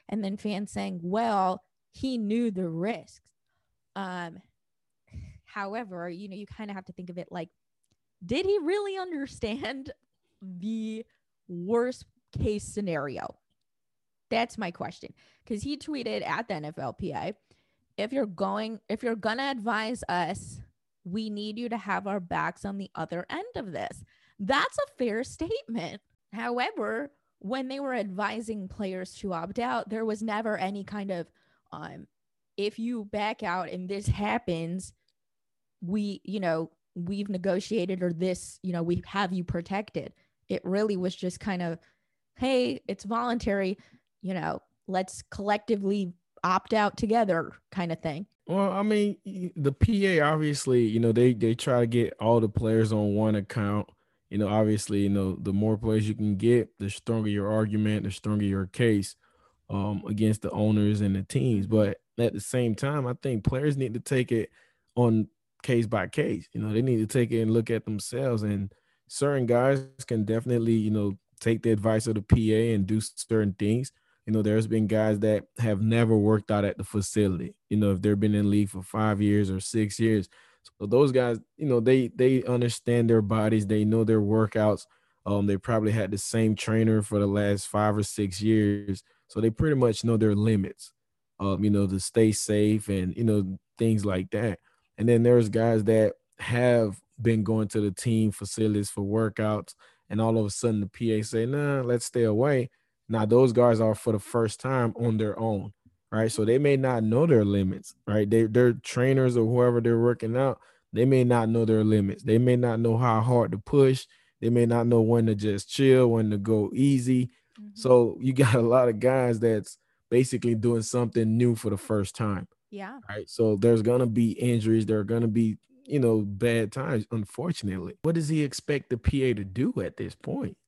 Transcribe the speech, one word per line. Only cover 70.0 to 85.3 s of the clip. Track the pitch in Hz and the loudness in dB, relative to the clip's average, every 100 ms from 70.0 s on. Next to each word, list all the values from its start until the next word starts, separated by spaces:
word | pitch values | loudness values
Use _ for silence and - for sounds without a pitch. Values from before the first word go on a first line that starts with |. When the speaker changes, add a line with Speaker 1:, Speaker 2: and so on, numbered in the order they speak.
| - | -4
Speaker 2:
can | 113 104 | -2 0
definitely, | 113 127 120 113 113 | -2 0 0 2 2
you | 107 | 2
know, | 107 101 95 _ _ | 0 -2 -6 _ _
take | 113 113 | -2 0
the | 117 | 2
advice | 107 110 110 117 | 2 2 0 0
of | 110 | -4
the | |
P | - - 110 | 2 4 4
A | 110 117 | 2 2
and | 107 95 | 2 0
do | 107 | -2
certain | - - - 113 104 | -2 -12 -2 0 0
things. | 90 101 117 135 _ _ _ - | 0 0 0 -2 _ _ _ -4
You | |
know, | 110 | 0
there's | 104 110 110 | 2 2 2
been | 113 107 | 0 2
guys | 110 107 104 | 2 2 2
that | 107 107 - - | 2 0 -2 -4
have | 113 101 | -2 0
never | 110 113 113 110 | 2 2 4 4
worked | 104 107 - | 4 2 2
out | 104 | 0
at | 101 - | 0 -2
the | 98 | -4
facility. | 104 95 107 101 90 - - - | -4 -2 0 2 0 -6 -12 -4
You | 104 | 0
know, | 101 | 2
if | 92 | 2
they've | 104 101 | 2 2
been | 107 104 | 2 2
in | 101 | 2
the | |
league | 104 101 | 2 0
for | 92 | -4
five | 90 110 107 101 | -8 -2 0 2
years | 104 104 98 | 2 2 0
or | 95 | -4
six | - 113 104 98 | -4 -2 -2 0
years. | 113 107 92 _ _ _ _ - | 2 2 -2 _ _ _ _ -12
So | 101 | 0
those | 123 143 | 4 4
guys, | 127 123 113 - - | 4 0 -4 -8 -8
you | 151 | 0
know, | 120 | 2
they, | 117 131 120 | 4 4 2
they | - 127 131 | 2 2 4
understand | - 123 120 - - 120 117 | 0 0 0 -2 0 2 4
their | 113 | 4
bodies. | 101 110 107 110 101 | 4 0 2 2 2
They | 107 | 0
know | 107 113 | 2 2
their | 110 110 | 4 2
workouts. | 101 110 107 110 107 98 - _ _ _ | 4 2 2 2 2 2 -6 _ _ _
Um, | 101 | -4